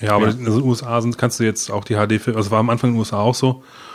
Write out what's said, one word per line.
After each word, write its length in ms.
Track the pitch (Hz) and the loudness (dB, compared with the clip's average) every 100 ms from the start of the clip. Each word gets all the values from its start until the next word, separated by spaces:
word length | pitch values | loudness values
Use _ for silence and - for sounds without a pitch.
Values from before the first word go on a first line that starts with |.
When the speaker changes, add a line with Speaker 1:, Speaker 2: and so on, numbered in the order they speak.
Speaker 1:
Ja, 140 | 104 | 0
aber 120 | 104 110 | 2 2
Speaker 2:
Ja. 60 | |
Speaker 1:
in 120 | 120 | 0
den 160 | 117 110 | 0 2
U 100 | 131 | 2
S 120 | 117 | 0
A 180 | 120 117 | -2 -2
sind, 160 | 117 117 | -2 -2
kannst 220 | 123 - | -2 0
du 40 | |
jetzt 280 | 113 104 - | -2 -2 -6
auch 120 | 101 | -6
die 140 | - 104 | -2 -2
H 80 | |
D 140 | 107 107 | 0 0
Filme, 180 | - 110 | 0 -2
also 140 | 101 | 0
war 80 | 110 | 2
am 100 | 117 | 2
Anfang 220 | 117 123 | 2 2
in 20 | |
den 60 | 117 | 0
U 40 | |
S 80 | 104 | -2
A 60 | 104 | 2
auch 160 | 110 | 2
so 300 | 123 131 131 - - - | 2 0 0 -10 -20 -20